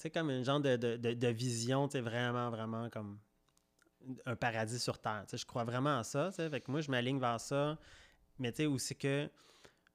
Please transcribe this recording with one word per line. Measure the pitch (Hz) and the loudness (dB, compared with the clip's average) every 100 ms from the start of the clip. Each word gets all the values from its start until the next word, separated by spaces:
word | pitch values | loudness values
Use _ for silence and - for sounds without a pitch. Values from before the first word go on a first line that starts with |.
sais, | 165 | -6
comme | 170 160 | -2 0
un | 131 | 0
genre | 123 143 | 2 4
de, | 143 123 | 4 4
de, | 120 117 | 2 0
de, | 117 | 0
de | 120 123 | 2 2
vision, | 113 127 117 117 135 139 | 2 0 -2 2 2 2
tu | |
sais, | 135 | 0
vraiment, | 117 117 123 120 120 | -2 0 0 0 0
vraiment | 113 110 113 117 | -2 -4 -4 -4
comme | 110 104 101 - _ _ _ _ _ _ _ 131 127 - | -6 -8 -10 -16 _ _ _ _ _ _ _ -12 -10 -6
un | 117 | 0
paradis | 123 113 110 120 | 0 2 0 0
sur | - 117 | -2 -2
Terre. | 117 107 95 | -2 -4 -6
Tu | |
sais, | 123 | -8
je | - | -6
crois | 127 | -4
vraiment | 117 123 139 139 | 0 0 2 0
à | |
ça, | 110 139 175 | 0 -2 -2
tu | 190 | -2
sais, | 160 | -4
fait | 139 | -4
que | - | -2
moi, | 139 | -2
je | 147 | 0
m'aligne | 127 120 139 | 2 2 2
vers | 123 117 | 2 0
ça, | - 143 147 156 - - - _ _ - | 0 2 2 -2 -10 -20 -20 _ _ -4
mais | 123 | -2
tu | 117 | 2
sais, | 151 | 2
où | 139 | 2
c'est | - 131 | 0 -2
que | 139 139 147 - - - - _ _ | 0 2 0 -8 -20 -20 -20 _ _